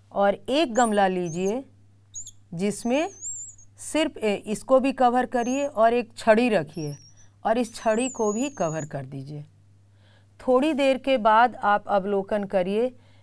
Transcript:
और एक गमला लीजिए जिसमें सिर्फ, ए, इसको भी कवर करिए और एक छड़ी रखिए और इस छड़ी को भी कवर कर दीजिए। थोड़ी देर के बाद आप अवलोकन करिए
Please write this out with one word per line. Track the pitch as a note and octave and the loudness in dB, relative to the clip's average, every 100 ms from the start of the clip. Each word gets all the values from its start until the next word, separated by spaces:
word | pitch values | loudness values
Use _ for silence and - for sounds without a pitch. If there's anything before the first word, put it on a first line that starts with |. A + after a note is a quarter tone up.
| _ | _
और | F#3+ G3+ | 0 0
एक | G3 - C#4 D#4+ | 0 -2 0 0
गमला | A3 A#3 G#3 G3 | 2 2 2 2
लीजिए | F#3 F3 E3 F#3+ A#3+ C#4 - - _ _ - - - - | 0 -4 -4 -4 -4 -8 -20 -20 _ _ -16 -16 -18 -14
जिसमें | E3+ G3+ G3 A#3 C4+ F4+ - - - - - - - | -4 -4 -2 -2 -2 -2 -8 -12 -12 -14 -20 -20 -18
सिर्फ, | - D4+ D#4 - | -6 -2 -2 -2
ए, | G#3+ | -2
इसको | G3 - G3+ - C4 | -2 -4 -6 2 2
भी | C4+ | 2
कवर | C4 B3 B3 B3 | 2 2 2 0
करिए | B3 A#3+ C4+ C#4+ | -2 -2 -2 -2
और | - A3+ | 2 2
एक | A#3+ A#3 - | 2 -2 0
छड़ी | - A3 B3 | 4 4 4
रखिए | G3+ D3+ F3 D3 C#3+ - - - _ | 0 -2 -6 -8 -10 -16 -20 -20 _
और | G3+ A#3 | -2 0
इस | A3+ | -2
छड़ी | - A3+ A3 C4 | -4 0 0 -2
को | B3 G#3+ | -2 -2
भी | G#3 C#4+ | -2 -4
कवर | - E3+ D#3+ | -2 -4 -4
कर | D3 D3 C3+ | -8 -10 -10
दीजिए। | C#3 C3+ D3 D3 _ _ _ _ _ _ _ _ - - | -12 -12 -14 -16 _ _ _ _ _ _ _ _ -6 2
थोड़ी | B3+ D4+ | 2 2
देर | C#4 C#4 B3+ | 2 2 2
के | - C4 | 0 2
बाद | G#3+ G#3+ B3 - | 4 6 4 2
आप | G#3 G#3 G#3 | 0 0 0
अवलोकन | G3+ F#3+ G3+ G3 G#3+ | -2 0 -2 -2 -4
करिए | G3 G3 F3+ G#3 B3 B3 - - | -2 -2 0 0 -2 -6 -20 -20